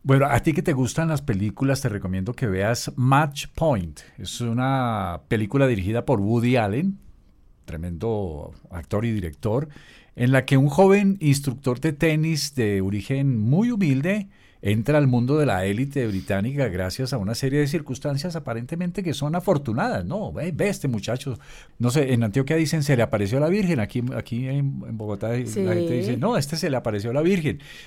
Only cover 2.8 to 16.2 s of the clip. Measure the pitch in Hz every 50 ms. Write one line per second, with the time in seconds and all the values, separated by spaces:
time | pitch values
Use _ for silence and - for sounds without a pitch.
2.8 | - - - - 123 131 135 139 156 147 139 - - - - - 160 160 135 101
3.8 | 87 80 71 - - - - - 98 - - - 123 117 117 120 127 135 135 135
4.8 | 127 120 113 104 95 90 85 78 - - 120 110 110 101 - 139 139 131 123 98
5.8 | 87 95 110 117 117 - 135 104 98 101 113 120 113 123 127 123 110 101 101 127
6.8 | 170 196 196 - - - - - - - _ _ _ - - _ _ - - 80
7.8 | 82 87 87 80 - 117 113 104 101 90 78 73 80 82 82 - - - - 87
8.8 | 82 - - 104 113 117 113 107 87 82 76 - - 110 107 131 143 156 - -
9.8 | - - - - - _ _ - 123 123 135 131 127 - 135 135 135 147 143 -
10.8 | 196 190 196 202 208 196 196 - 156 147 139 143 139 139 120 - - 131 123 123
11.8 | 131 165 151 143 - 165 151 156 151 160 165 147 - - - 127 113 104 101 98
12.8 | 95 95 98 104 101 - 139 135 139 139 131 113 107 117 139 175 226 240 247 208
13.8 | 190 151 131 131 139 175 202 214 196 - - - - - _ _ - 98 104 110
14.8 | 110 - 151 151 147 135 120 120 120 123 135 - 151 131 101 90 92 98 101 107
15.8 | 131 139 139 147 123 113 98 95